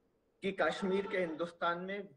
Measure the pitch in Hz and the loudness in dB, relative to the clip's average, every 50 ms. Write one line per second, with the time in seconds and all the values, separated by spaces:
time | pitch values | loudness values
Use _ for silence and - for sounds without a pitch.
0 | _ _ _ _ _ _ _ _ - 196 190 - 165 156 - - 202 185 185 196 | _ _ _ _ _ _ _ _ -4 -4 0 2 2 2 2 2 0 2 2 2
1 | 196 196 202 185 185 165 156 147 170 170 - - 180 170 170 175 180 190 196 202 | 2 0 0 0 0 0 0 -2 -4 -4 -4 -2 0 0 0 0 -2 -4 -6 -6
2 | 190 - 139 | -8 -8 -6